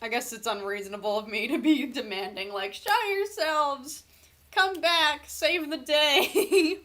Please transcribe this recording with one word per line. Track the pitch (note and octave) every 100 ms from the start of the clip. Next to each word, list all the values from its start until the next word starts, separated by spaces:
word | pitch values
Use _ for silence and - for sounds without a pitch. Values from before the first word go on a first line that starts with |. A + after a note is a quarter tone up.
I | A#3
guess | A3+ A#3+
it's | A3+ A3+
unreasonable | G#3 G3 G3+ G3 G3+ G3+ G#3
of | G#3+
me | G#3+ A3
to | C#4+
be | B3 D4+ B3+
demanding, | B3 A3 F#3+ F#3+ G3+ C#4
like, | G3+ G4
Show | - - G#4 G#4+
yourselves! | G4 G#4 G#4 D#4 D#4 D4 C#4 C4 - - _ - _ _
Come | - F#4+ F#4
back! | D#4 E4+ D#4 D4 -
Save | - D#4 F4 D#4
the | D#4
day! | B3+ D4+ D4+ C#4+ F#4 - - F#4+ D#4+ G4